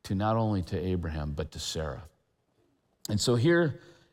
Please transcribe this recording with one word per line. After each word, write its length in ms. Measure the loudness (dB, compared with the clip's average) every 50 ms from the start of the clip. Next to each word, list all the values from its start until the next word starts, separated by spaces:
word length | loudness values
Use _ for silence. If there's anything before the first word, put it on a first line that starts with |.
| -8
to 120 | -4 -2
not 220 | 0 0 2 2
only 240 | 2 2 2 0 0 -2
to 160 | -2 -4 -4
Abraham, 540 | -2 0 -2 -2 -2 -4 -4 -4 -4 -4 -4
but 180 | -6 -6 -8
to 80 | -8 -10
Sarah. 440 | -8 -6 -6 -6 -6 -6 -8 -10 -14 -18 _ _ _ _ _ _ _ _ _ _ _ _ _ _ _ _ _ _ -8 -2
And 100 | -2 0
so 160 | 2 4 4
here, 460 | 4 6 6 6 6 4 2 0 -6 -12 -20 -20 _ _ _